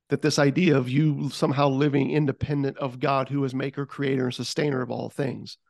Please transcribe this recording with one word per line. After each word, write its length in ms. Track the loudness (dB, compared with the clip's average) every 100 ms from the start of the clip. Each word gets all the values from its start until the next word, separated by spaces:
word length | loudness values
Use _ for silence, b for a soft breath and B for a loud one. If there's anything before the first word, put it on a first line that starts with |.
| -4
That 120 | 0
this 160 | 2 4
idea 400 | 4 4 4 4
of 100 | 2
you 420 | 2 2 0 -4
somehow 360 | -2 0 2 2
living 440 | 2 2 2 2
independent 680 | 2 0 -2 -2 -2 -2 -4
of 220 | -8 -2
God, 280 | 0 0 0
who 160 | -2
is 120 | -2 -2
maker, 300 | -4 -6 -8
creator, 400 | -4 -2 0 -2
and 80 |
sustainer 480 | -4 -6 -2 0 -2
of 100 | -4
all 180 | -6 -8
things, 480 | -6 -6 -6 -12 -18